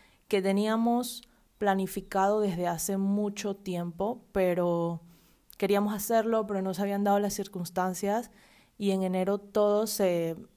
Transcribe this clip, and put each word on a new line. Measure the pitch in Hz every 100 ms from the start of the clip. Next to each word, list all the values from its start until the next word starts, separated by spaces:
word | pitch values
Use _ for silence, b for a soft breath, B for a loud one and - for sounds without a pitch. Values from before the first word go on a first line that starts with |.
| B B -
que | 196
teníamos | 190 196 214 226 233 240 247 - - b b -
planificado | 202 190 190 196 190 196 196 214
desde | 202 170 175
hace | 165 - 196
mucho | 196 202 208 208 208
tiempo, | 196 185 175 175 170 202 254 -
pero | 196 185 175 175 170 170 170 b b b b b -
queríamos | 196 202 208
hacerlo, | 208 208 226 220 220
pero | 208 196
no | 190
se | 180
habían | 202 202
dado | 202 202
las | 202
circunstancias, | 202 196 180 170 185 185 180 202 220 240 b b b b -
y | 202
en | 190
enero | 185 185 185 202
todo | 202 214 208 208 220
se | - 190 170 165 165 -